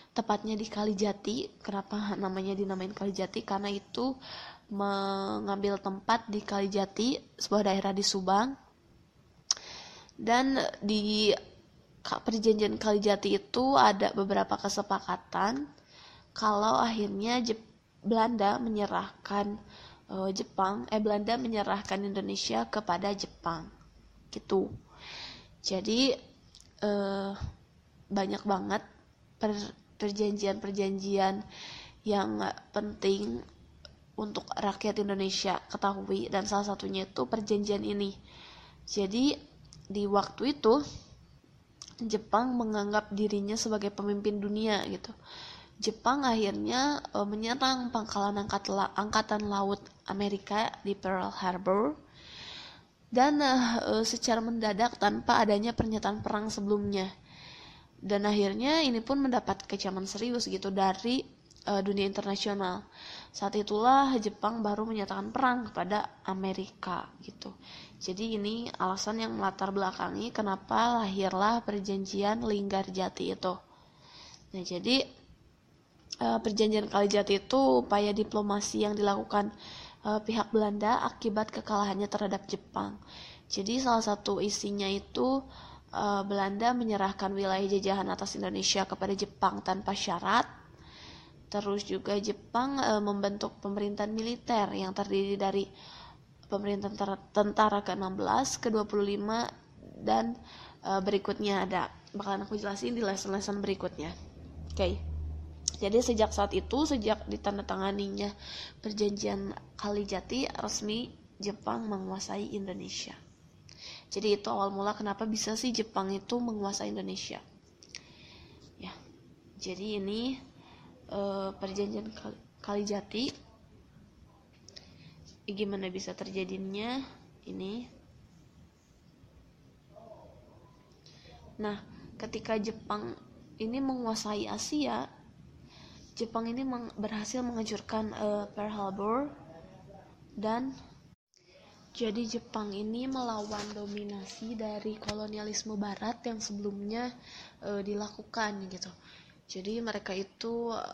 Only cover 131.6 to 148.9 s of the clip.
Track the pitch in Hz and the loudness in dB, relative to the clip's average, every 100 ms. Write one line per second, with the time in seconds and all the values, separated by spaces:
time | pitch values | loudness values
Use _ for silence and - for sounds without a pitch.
131.6 | 214 202 - - - - 226 220 226 220 | -8 -8 -12 -20 -18 -14 -10 -8 -2 -2
132.6 | 214 220 - 208 220 - - - - - | -2 -6 -6 -6 -6 -10 -16 -20 -18 -8
133.6 | 220 262 269 254 233 220 208 208 214 214 | -4 -2 -2 -2 -2 -2 -2 -4 -4 -4
134.6 | - 302 254 240 269 - - - - - | -2 0 0 -2 -6 -12 -20 -20 -20 -20
135.6 | - - - - - - 220 226 233 240 | -20 -20 -20 -20 -14 -6 -4 -2 -2 -2
136.6 | 269 247 226 - 214 214 214 254 247 226 | -4 -4 -8 -6 -4 -4 -4 -2 -2 -2
137.6 | 220 202 - 220 214 - 208 208 202 - | -4 -6 -4 -2 -2 -2 0 0 -4 -6
138.6 | 214 214 196 196 202 240 294 - - - | -6 -4 -4 -2 0 0 -2 -6 -18 -20
139.6 | - - - - - - - - 214 233 | -20 -20 -20 -20 -20 -20 -16 -4 -2 0
140.6 | 269 262 - - - - _ _ _ - | -2 -8 -16 -20 -20 -20 _ _ _ -20
141.6 | - - - - 226 214 226 233 - 220 | -20 -20 -14 -6 -4 -2 -4 -6 -6 -6
142.6 | 208 196 214 233 262 262 240 220 208 208 | -4 -4 -4 -4 -4 -4 -2 -4 -4 -6
143.6 | 208 208 202 208 208 202 190 - 226 226 | -6 -8 -8 -8 -8 -10 -10 -10 -8 -6
144.6 | 220 208 220 214 214 214 214 214 214 208 | -6 -6 -6 -8 -8 -8 -6 -8 -6 -6
145.6 | 220 208 202 190 214 233 240 220 208 202 | -6 -4 -4 -4 -6 -6 -6 -6 -6 -6
146.6 | 202 202 202 226 247 247 - - - - | -6 -6 -6 -4 -4 -8 -16 -18 -20 -12
147.6 | - 202 196 202 208 208 - 233 214 202 | -6 -4 -4 -6 -6 -10 -8 -4 -2 -4
148.6 | 190 185 185 | -10 -12 -14